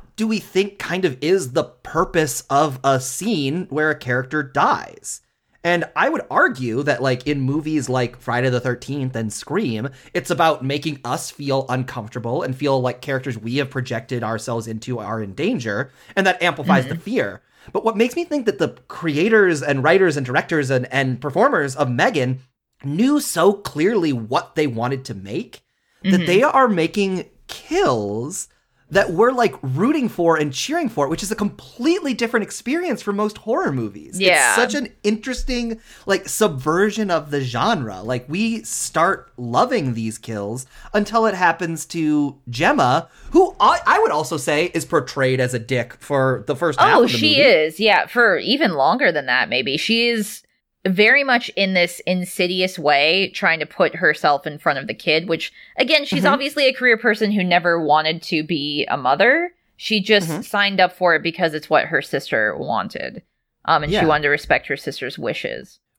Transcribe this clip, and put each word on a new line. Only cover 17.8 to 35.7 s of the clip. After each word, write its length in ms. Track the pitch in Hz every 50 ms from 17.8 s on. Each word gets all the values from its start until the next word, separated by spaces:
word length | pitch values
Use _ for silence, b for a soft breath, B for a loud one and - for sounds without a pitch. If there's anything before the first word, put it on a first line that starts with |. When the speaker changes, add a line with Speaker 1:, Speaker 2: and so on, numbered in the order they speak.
| -
Speaker 1:
what 120 | 220 214
makes 180 | 196 233 247 -
me 80 | 339 349
think 240 | - 302 294 226
that 140 | 220 - -
the 160 | 170 139 - - _
creators 760 | - - - 170 165 143 147 175 220 220 220 202 185 165 143
and 220 | 147 147 143 135 131
writers 340 | 156 175 196 190 175 139
and 80 | 143 131
directors 460 | 123 127 160 170 - 170 151 143 127
and, 160 | 135 127 123 - 127
and 280 | 135 135 131 127 -
performers 540 | - 147 131 165 226 285 269 175 143 139 131
of 160 | 139 147 131
Megan 480 | 120 123 175 262 226 147 127 127 131 131 - _ _ _ _ _ _ _ -
knew 340 | 139 147 170 233 269 294 294
so 360 | - - - 170 165 196 202
clearly 580 | - - - - 147 160 202 233 202 170 156 131
what 420 | 117 110 107 127 165 175 - -
they 120 | 165 151
wanted 360 | 139 113 113 117 127 139 131 131
to 80 | - 104
make 480 | 98 92 95 110 170 240 - - - _ _ _ _ _ _ _ _ -
that 60 | 190
Speaker 2:
Mm-hmm. 160 | 190 185 170
Speaker 1:
they 160 | 170 180 202 262
are 260 | 294 - 269 254 233
making 560 | 208 170 165 165 - 214 196 196 185 175 - - _ _ _ -
kills 1000 | - - - - 311 381 403 - 127 110 104 101 104 110 120 147 185 - - - _ _ _ _ _ _ _ -
that 200 | 147 190 208 208
we're, 220 | 170 165 226 254 269
like, 240 | 247 233 175 135 - -
rooting 460 | 131 127 147 196 262 311 311 254 208
for 280 | - - 175 165 160
and 160 | 156 151 147 131
cheering 360 | - - - 302 349 330 240
for, 200 | - 151 143 135
which 140 | 165 - 202
is 100 | 185 214
a 20 |
completely 800 | - 208 170 135 - - - - - 240 311 349 403 330 277 240
different 300 | - 240 226 - - 196
experience 580 | - - - - 233 285 339 359 359 226 - -
for 100 | 208 202
most 260 | 202 214 214 214 -
horror 340 | - 214 240 339 381 196 143
movies. 480 | 127 113 104 98 101 76 - - 185
Speaker 2:
Yeah. 300 | 190 185 175 151 131 120
Speaker 1:
It's 40 | - - 247 220 220
such 80 | 285
an 120 | 254 - - _ -
interesting, 800 | 208 226 220 - 269 247 - - - 254 240 240 233